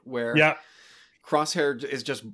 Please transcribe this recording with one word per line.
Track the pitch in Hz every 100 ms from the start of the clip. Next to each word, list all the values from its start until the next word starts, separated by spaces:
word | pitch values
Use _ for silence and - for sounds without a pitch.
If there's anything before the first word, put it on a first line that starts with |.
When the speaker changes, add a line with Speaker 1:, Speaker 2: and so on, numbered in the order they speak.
Speaker 1:
where | 131 123 117 151
Speaker 2:
Yeah. | 156 151 - - - - - _ -
Speaker 1:
Crosshair | 151 151 180 143 123
j-, | 135
is | 135
just, | 113 127 113